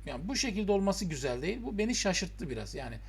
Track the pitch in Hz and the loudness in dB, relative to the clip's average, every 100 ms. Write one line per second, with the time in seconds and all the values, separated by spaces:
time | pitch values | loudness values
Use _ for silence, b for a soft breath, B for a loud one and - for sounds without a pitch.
0 | - 127 180 277 262 196 202 202 196 190 | -8 -6 -2 0 0 2 4 4 4 2
1 | 185 147 131 123 160 240 240 202 220 240 | -2 0 0 0 0 -2 -2 0 2 4
2 | 202 180 180 - 147 110 104 147 127 110 | 2 2 -2 -4 -4 -4 -6 -6 -8 -8